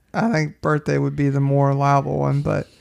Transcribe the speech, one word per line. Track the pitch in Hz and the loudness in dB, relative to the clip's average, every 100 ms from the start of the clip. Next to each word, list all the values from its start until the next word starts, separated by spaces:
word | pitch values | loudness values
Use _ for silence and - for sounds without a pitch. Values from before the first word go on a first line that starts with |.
| _ | _
I | - 226 | -2 0
think | 160 151 - | 0 -2 -4
birthday | 156 151 147 143 | -2 0 0 -2
would | 139 143 | -2 0
be | 143 | -2
the | 139 | 0
more | 139 139 139 | 2 2 2
allowable | 139 143 143 143 143 | 2 2 2 0 -2
one, | 139 139 | 0 0
but | 147 - - - | -2 -4 -4 -12